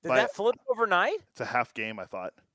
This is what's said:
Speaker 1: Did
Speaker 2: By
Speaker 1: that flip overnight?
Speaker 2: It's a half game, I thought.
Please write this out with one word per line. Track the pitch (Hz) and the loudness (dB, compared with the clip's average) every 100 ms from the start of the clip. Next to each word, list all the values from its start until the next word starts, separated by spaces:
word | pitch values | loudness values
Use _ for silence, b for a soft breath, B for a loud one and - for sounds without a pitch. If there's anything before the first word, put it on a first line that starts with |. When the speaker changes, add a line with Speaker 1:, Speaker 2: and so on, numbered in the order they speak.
Speaker 1:
Did | 170 | 2
Speaker 2:
By | 127 | 2
Speaker 1:
that | 240 - | 2 0
flip | 214 254 - | -2 -2 -4
overnight? | 226 226 175 214 403 - | -2 2 4 2 -2 -10
Speaker 2:
It's | - | -10
a | 117 | -2
half | 123 120 | -2 -2
game, | - 110 110 | -4 -8 -8
I | 90 | -10
thought. | 95 92 _ _ | -10 -10 _ _